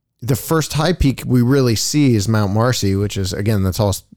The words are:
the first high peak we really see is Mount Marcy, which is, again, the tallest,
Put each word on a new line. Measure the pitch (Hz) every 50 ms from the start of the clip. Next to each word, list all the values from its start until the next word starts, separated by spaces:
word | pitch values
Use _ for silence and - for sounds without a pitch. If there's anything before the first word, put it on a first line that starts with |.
| _ _ _ _
the | - 113 131
first | - - - 165 160 151 - -
high | 147 156 170
peak | 175 - - 139 117 - -
we | 123 123 123
really | 120 120 139 139 131 120 113
see | - - - - 151 147 135 117
is | 107 95 113
Mount | 110 107 104 98
Marcy, | 98 110 117 127 120 - 101 98 95
which | 98 101 104 -
is, | 98 95 92
again, | - - 104 110 110 101 95
the | 95
tallest, | 90 - 110 101 95 - - _ -